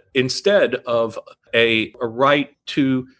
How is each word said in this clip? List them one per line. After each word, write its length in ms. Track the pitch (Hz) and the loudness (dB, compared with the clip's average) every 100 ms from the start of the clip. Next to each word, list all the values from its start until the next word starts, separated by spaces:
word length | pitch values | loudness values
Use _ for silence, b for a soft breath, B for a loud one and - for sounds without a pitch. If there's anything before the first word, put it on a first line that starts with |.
| _ | _
instead 600 | 135 127 - 196 202 123 127 - | -2 -2 -2 0 2 2 -2 -4
of 320 | 117 113 - - - - 117 | -2 -2 -6 -18 -20 -2 2
a, 360 | 117 113 113 - | 2 2 -2 -6
a 60 | 120 | -8
right 500 | 113 135 147 135 _ - | 0 2 2 -2 _ -8
to 400 | - 135 131 127 b | -2 0 0 -6 b